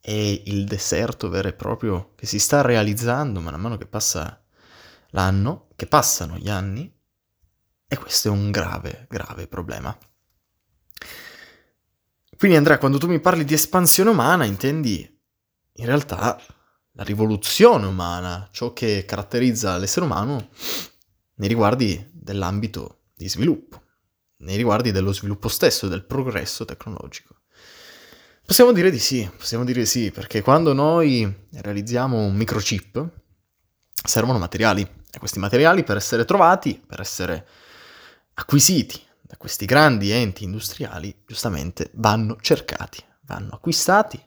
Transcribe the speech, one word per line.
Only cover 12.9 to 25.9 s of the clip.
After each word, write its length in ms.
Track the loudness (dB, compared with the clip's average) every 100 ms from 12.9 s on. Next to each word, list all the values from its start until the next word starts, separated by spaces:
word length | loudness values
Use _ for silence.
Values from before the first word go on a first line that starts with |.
| 2
tu 100 | 0
mi 140 | 2
parli 240 | 2 2
di 80 | 2
espansione 560 | 0 2 2 4 4 4
umana, 380 | 4 4 4 2
intendi 760 | 0 -2 -2 -2 -4 -8 _ _ _ _ _ _
in 100 | -10
realtà 560 | -2 -2 -2 -4 -4 -4 -12 -20 _ _ _
la 100 | -14
rivoluzione 840 | -8 -2 0 0 -4 6 6 6
umana, 640 | 0 -2 -4 -4 -6 -8 -12
ciò 220 | -10 -10
che 320 | -4 -2 -2
caratterizza 720 | -2 -8 -4 0 0 0 -2 -2
l'essere 300 | -2 -2 -2
umano 420 | -2 -4 -6 -8 -14 -10 -10 -12 _ _ _ _
nei 140 | -6 -2
riguardi 600 | 2 2 4 0 -2 -8
dell'ambito 1000 | -18 -10 -6 -4 -4 -4 -8 -14 _ _
di 140 | _ -10
sviluppo, 540 | 0 0 0 -4 -20 _ _ _ _ _ _
nei 200 | -6 -2
riguardi 340 | 2 2 2
dello 220 | 0 0
sviluppo 360 | -2 -6 -6 -6
stesso, 380 | 2 2 2
del 200 | -4